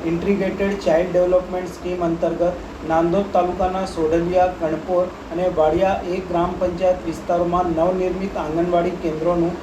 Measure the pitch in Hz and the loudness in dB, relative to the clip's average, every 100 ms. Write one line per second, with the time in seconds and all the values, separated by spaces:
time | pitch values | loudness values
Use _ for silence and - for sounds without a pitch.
0 | 165 170 180 196 190 - 202 202 180 160 | -2 -2 0 0 0 0 -2 0 2 2
1 | 185 175 180 180 180 180 180 - 180 180 | 2 2 4 2 2 -6 -6 -8 -6 -2
2 | 170 165 165 165 170 180 - - 156 165 | -2 0 -2 0 0 -2 -10 -10 0 2
3 | 170 196 202 185 180 180 185 190 185 170 | 4 2 2 0 0 0 -2 0 -4 -2
4 | 156 170 170 185 180 - 160 156 - 180 | 2 2 2 4 2 2 -4 -4 0 0
5 | 180 - - 165 180 160 160 170 190 - | 0 -6 -8 -2 0 2 2 4 2 0
6 | 175 185 - 175 180 180 180 175 185 180 | -2 -4 -2 -2 0 0 -2 2 2 2
7 | 165 156 - 175 170 175 175 160 175 185 | -2 -8 -2 0 2 0 0 2 2 2
8 | 185 180 196 190 156 160 175 175 175 170 | 0 -2 -4 -4 -4 -2 2 2 0 -2
9 | 170 156 170 175 170 170 | -4 -2 0 2 0 -2